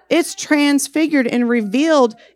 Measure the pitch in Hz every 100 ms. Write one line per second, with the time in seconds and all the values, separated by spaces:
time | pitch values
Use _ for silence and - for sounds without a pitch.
0 | _ 320 - - - 294 285 285 - 302
1 | 311 294 233 240 240 240 208 240 320 302
2 | 240 - -